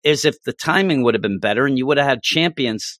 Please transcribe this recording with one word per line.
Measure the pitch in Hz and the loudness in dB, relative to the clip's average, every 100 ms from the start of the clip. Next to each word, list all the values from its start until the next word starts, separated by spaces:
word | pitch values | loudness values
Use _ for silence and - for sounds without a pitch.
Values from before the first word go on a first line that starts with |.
is | 147 151 | 0 0
if | 151 - | 0 -2
the | - | -10
timing | - 160 185 190 143 | -2 0 2 2 2
would | 120 | 2
have | 110 | 0
been | 104 98 | -2 -2
better | 107 107 | -2 0
and | 139 131 | 0 0
you | |
would | 131 143 | 0 2
have | 139 | 2
had | 123 | 0
Champions | - 160 170 156 123 110 - - | -2 0 -2 -2 -4 -4 -10 -16